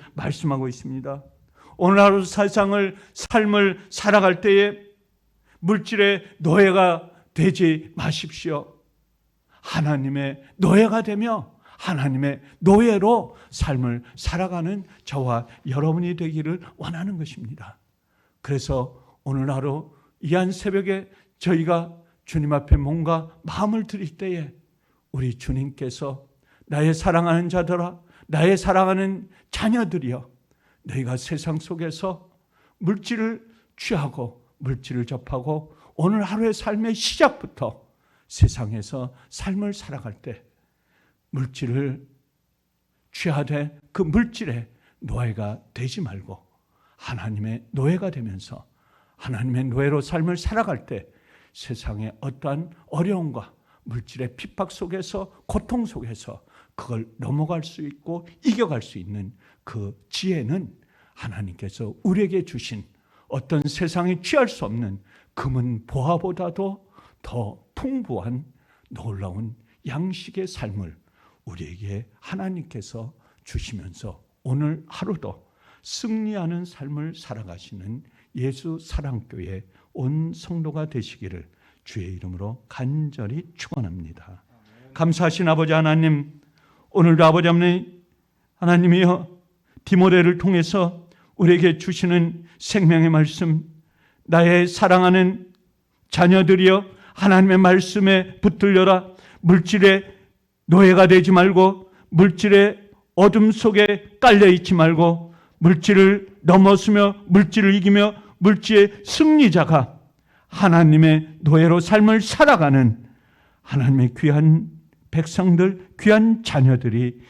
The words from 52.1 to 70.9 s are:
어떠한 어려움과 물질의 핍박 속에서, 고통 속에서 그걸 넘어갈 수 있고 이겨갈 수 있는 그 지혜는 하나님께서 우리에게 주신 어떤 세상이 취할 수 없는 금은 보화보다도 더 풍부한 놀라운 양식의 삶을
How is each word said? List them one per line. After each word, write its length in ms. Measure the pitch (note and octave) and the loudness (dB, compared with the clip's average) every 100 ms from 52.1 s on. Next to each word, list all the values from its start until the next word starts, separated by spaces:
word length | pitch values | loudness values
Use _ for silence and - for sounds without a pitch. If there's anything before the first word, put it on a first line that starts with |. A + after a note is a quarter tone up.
| - | -12
어떠한 500 | C#3 B2+ D3 D3 E3+ _ - | -14 -10 -10 -8 -10 _ -12
어려움과 640 | D3+ F3+ F#3 D#3 A#2 - _ _ _ | -6 -4 -4 -6 -10 -16 _ _ _
물질의 520 | - A#2 - - B2 - | -14 -14 -14 -12 -12 -12
핍박 360 | - - F#3+ | -16 -12 -12
속에서, 600 | - F3 F#3 - G3 F#3+ _ - | -12 -12 -12 -12 -12 -14 _ -8
고통 400 | G#3 - A#3+ A3+ | -8 -6 -8 -8
속에서 580 | - A#2 A2 - - _ _ _ - | -10 -16 -16 -18 -20 _ _ _ -18
그걸 340 | - A2+ A2+ - | -10 -10 -10 -12
넘어갈 460 | B2+ C#3+ D#3 E3 | -8 -6 -6 -8
수 180 | D#3+ - | -10 -14
있고 460 | D3 D3 - E3+ E3+ _ C#4 | -16 -16 -14 -14 -16 _ -4
이겨갈 360 | G#3+ G3+ B2 | -2 -4 -6
수 160 | - F#2+ | -10 -16
있는 360 | F#2 G#2 G2 - _ _ | -14 -12 -14 -18 _ _
그 340 | - A2+ G2 - _ | -16 -12 -12 -16 _
지혜는 640 | - F#3+ E3 A2+ F#3 C3+ - _ _ _ | -10 -6 -6 -4 -6 -8 -16 _ _ _
하나님께서 800 | - A#2+ F#2 G2 F2 G2 - A2 - | -16 -14 -12 -12 -12 -16 -12 -14 -8
우리에게 420 | - F#3 G3 F#3 - | -4 -2 -2 -4 -6
주신 380 | A#2+ - G#2 - _ _ _ - | -12 -12 -14 -16 _ _ _ -12
어떤 340 | C3 - D#3 | -12 -6 -4
세상이 600 | D3 - E3+ F3+ F3+ F3+ | -4 -6 -8 -4 -4 -6
취할 260 | - D4+ A3+ | -4 -2 -2
수 180 | - G#2 | -6 -10
없는 340 | A#2 G#2 G2 _ _ _ | -8 -8 -12 _ _ _
금은 520 | - C#3 B2+ B2 A2+ - | -12 -6 -4 -4 -8 -8
보화보다도 1040 | C3+ C#3 E3+ F#3 F3+ F3 E3+ G3 G3 _ _ _ _ | -6 -4 -4 -4 -8 -10 -8 -8 -10 _ _ _ _
더 420 | - A#2+ G#2+ - _ - | -14 -10 -10 -12 _ -12
풍부한 720 | C4 C4 G#3 G#2+ G#2+ B2+ D#3 _ _ _ _ | -8 -8 -8 -8 -8 -10 -12 _ _ _ _
놀라운 640 | A2+ A2 F#2+ F#2+ F#2+ A2 A#2 _ _ C#3+ | -16 -12 -10 -10 -10 -12 -14 _ _ -12
양식의 600 | C#3 F#3 F#3 - F#3+ F#3 | -10 -8 -10 -14 -12 -12
삶을 500 | - G#2+ G2+ F2 | -12 -12 -12 -14